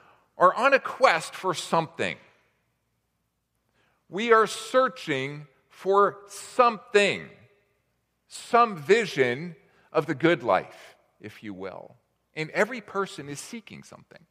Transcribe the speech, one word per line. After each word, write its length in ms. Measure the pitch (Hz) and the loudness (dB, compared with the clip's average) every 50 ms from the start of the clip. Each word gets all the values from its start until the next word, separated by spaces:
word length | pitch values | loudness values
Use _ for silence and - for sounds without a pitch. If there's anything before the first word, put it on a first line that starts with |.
| _ _ _ _ _ _ _ - | _ _ _ _ _ _ _ 4
are 180 | 175 185 - | 4 4 4
on 180 | 202 240 277 277 | 4 2 4 4
a 60 | - | 2
quest 560 | - - - - 262 226 175 160 - - - | 0 -2 -2 4 4 4 4 4 -2 -8 -14
for 180 | - - 185 160 | -6 -4 -4 -4
something. 640 | - - - - 165 160 - - - 107 90 73 - _ _ _ _ _ _ _ _ _ _ _ _ _ _ _ _ _ _ _ _ _ _ _ _ _ _ _ _ _ _ _ _ _ _ _ _ _ _ | -4 -4 0 0 0 0 0 -6 -6 -4 -4 -6 -8 _ _ _ _ _ _ _ _ _ _ _ _ _ _ _ _ _ _ _ _ _ _ _ _ _ _ _ _ _ _ _ _ _ _ _ _ _ _
We 240 | 156 196 233 240 | -8 -6 2 4
are 160 | 226 220 214 - | 4 4 4 2
searching 1000 | - - - - - 262 262 247 254 - - 165 143 131 131 139 147 147 151 _ _ _ _ _ | -2 -10 -10 0 0 2 2 0 -4 -8 -6 -4 -4 -4 -4 -6 -10 -14 -18 _ _ _ _ _
for 520 | _ - - 185 196 202 202 185 - - - - | _ -10 -2 2 4 4 4 2 0 -6 -20 -20
something, 1000 | - - - - - - 247 240 226 185 - - - 202 202 185 123 87 76 65 - - - _ _ _ _ _ _ _ _ _ _ _ _ _ _ _ _ _ | -18 -18 -18 -10 2 2 2 2 2 -2 -10 0 2 2 4 4 0 -4 -8 -14 -20 -20 -20 _ _ _ _ _ _ _ _ _ _ _ _ _ _ _ _ _
some 480 | - - - - - 233 240 226 196 156 | -20 -18 -10 0 2 4 4 2 0 -8
vision 800 | 139 143 202 233 214 160 - 147 131 123 120 139 170 180 165 _ _ _ _ _ _ _ | 0 2 2 2 2 -2 0 0 0 0 0 -6 -8 -14 -16 _ _ _ _ _ _ _
of 140 | - 160 147 | -4 -4 -2
the 100 | 156 151 | -2 -6
good 260 | 127 160 160 175 - | 0 2 2 2 2
life, 540 | 123 110 92 87 69 - - - - - _ _ _ _ _ _ | 2 2 2 2 2 -4 -18 -20 -20 -20 _ _ _ _ _ _
if 240 | - 107 - - 113 | -20 -20 -20 -18 -16
you 100 | 104 98 | -16 -14
will. 440 | 92 95 92 - - - - 123 _ _ _ _ _ _ _ - | -12 -14 -14 -14 -16 -20 -20 -20 _ _ _ _ _ _ _ -12
And 160 | 151 156 156 | -12 -10 -6
every 280 | - - 214 220 262 233 | -2 -2 -2 -2 -2 -14
person 480 | - - - 196 196 - - - 139 143 | -14 -10 -8 -8 -8 -8 -10 -16 -14 -14
is 140 | 143 - | -14 -14
seeking 420 | - - - 226 - - - 69 - | -14 -14 -16 -16 -16 -18 -20 -20 -20
something. 400 | - - - - _ - - 165 _ | -20 -20 -20 -20 _ -20 -20 _ _